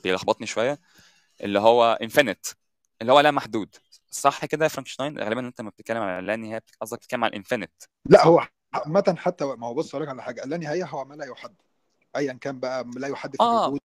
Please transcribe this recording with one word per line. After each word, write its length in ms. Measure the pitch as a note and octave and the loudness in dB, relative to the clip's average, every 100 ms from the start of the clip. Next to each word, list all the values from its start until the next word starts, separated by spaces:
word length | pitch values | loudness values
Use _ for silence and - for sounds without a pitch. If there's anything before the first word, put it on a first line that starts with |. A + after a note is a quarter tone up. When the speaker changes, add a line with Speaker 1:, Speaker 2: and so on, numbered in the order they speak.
Speaker 1:
بيلخبطني 420 | F#2 F#2 - - A#2 | -2 -2 0 -2 -4
شويه، 340 | - B2 D3 _ _ _ _ _ - | -2 -2 -4 _ _ _ _ _ -10
اللي 160 | G2+ G2+ | -2 4
هو 380 | A2 A#2+ A#2 A2 | 6 6 4 2
infinite، 520 | A2+ D3 B2+ F2+ - - _ _ _ - | 0 2 2 0 -10 -16 _ _ _ -6
اللي 100 | A2+ | 4
هو 80 | C#3+ | 6
لا 100 | D3 | 6
محدود. 460 | C#3+ A2+ G#2+ F#2 _ _ _ _ | 2 -2 -6 -6 _ _ _ _
صح 340 | - C#3 - | 0 0 0
كده 200 | D3+ D3+ | -6 -2
يا 40 | D#3 | -2
فرانكشتاين؟ 500 | - C3 - C#3 D3+ | -2 -12 -10 -8 -6
غالبا 220 | G#2 A#2 | -4 -4
انت 200 | B2 - | -6 -10
لما 100 | G#2+ | -14
بتتكلم 320 | - - A#2 | -14 -8 -6
على 240 | G2+ F2+ F#2 | -4 -6 -6
لا 100 | A2 | -6
نهايه 260 | A2 A2 _ - | -6 -12 _ -14
قصدك 180 | A2+ A#2 | -12 -12
بتتكلم 260 | - A#2+ | -8 -4
على 60 | A2+ | -2
الانفينيت. 540 | G#2 - A#2+ A2 _ - _ - | -4 -6 -6 -6 _ -20 _ 8
Speaker 2:
لا، 180 | C#3 D#3 | 8 10
هو 200 | E3 - _ _ | 6 4 _ _
عامه 400 | - D3+ F3+ G3 E3 | -8 -2 0 2 0
حتى 260 | F3+ F3+ | -4 -4
ما 220 | C#3+ A#2 A#2+ | -6 -6 -8
هو، 80 | |
بص 200 | B2 - | -6 -6
اقول 80 | C#3 | -6
لك 60 | D3 | -8
على 140 | B2+ | -10
حاجه، 220 | A#2+ A#2+ | -12 -12
اللا 120 | C3 E3+ | -8 -8
نهايه 280 | D3+ E3 | -6 -6
هو 200 | E3 D3 | -6 -10
ما 100 | C3+ | -12
لا 100 | D3+ | -14
يحد، 300 | C#3 A#2 A#2+ _ _ _ _ _ _ C3+ | -16 -16 -18 _ _ _ _ _ _ -4
ايا 160 | C#3+ | -4
كان 280 | B2+ C#3 C3 | -4 -10 -6
بقى، 300 | B2+ C3 A#2+ B2 | -6 -6 -6 -8
لا 120 | C#3 | -8
يحد 280 | C3 C#3+ C3+ | -8 -6 0
في 60 | |
Speaker 1:
آه، 220 | A#3 A#3 | 2 2
Speaker 2:
الوجود، 160 | D#3+ C#3+ | 0 -2